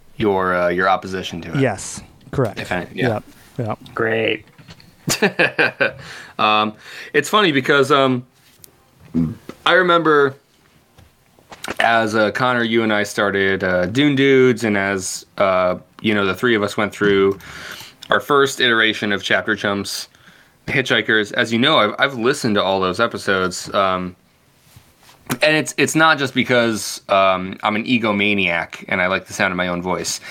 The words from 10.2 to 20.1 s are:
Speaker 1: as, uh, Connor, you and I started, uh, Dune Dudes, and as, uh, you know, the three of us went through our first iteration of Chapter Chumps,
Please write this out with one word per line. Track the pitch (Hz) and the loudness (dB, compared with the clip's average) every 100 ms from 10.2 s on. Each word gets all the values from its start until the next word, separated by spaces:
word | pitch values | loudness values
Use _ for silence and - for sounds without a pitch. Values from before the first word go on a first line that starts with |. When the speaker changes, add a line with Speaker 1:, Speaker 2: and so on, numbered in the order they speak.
| 139 131 _ _ _ _ _ _ - _ _ _ - - - - | 2 0 _ _ _ _ _ _ -20 _ _ _ -20 -16 -12 -2
Speaker 1:
as, | 110 117 110 | 2 2 2
uh, | 110 107 | 2 0
Connor, | 101 127 123 | 0 -2 0
you | 117 113 | 0 0
and | 110 | 2
I | 104 | 0
started, | 101 - 104 98 95 95 | -2 -2 0 2 0 0
uh, | 92 92 | 0 0
Dune | 90 120 147 135 | 0 2 2 2
Dudes, | 139 131 127 110 | 4 6 4 2
and | 113 101 | 0 0
as, | 98 98 92 - - - | 0 -2 -6 -10 -10 0
uh, | 101 92 92 87 - _ | 2 2 2 -2 -8 _
you | 110 | -2
know, | 104 | 0
the | 98 | 0
three | 92 123 | 0 0
of | 110 | 0
us | 101 - | 0 -2
went | 104 | -4
through | - 104 98 98 - - - - - - - - | 0 2 4 4 0 -8 -18 -16 -16 -18 -14 -2
our | 107 | -2
first | - 147 139 - | 2 2 2 2
iteration | 127 113 110 104 107 | 0 2 2 0 -2
of | 101 | -4
Chapter | - 101 92 | 0 -2 0
Chumps, | 104 107 101 98 - - | -2 -2 -4 -6 -10 -12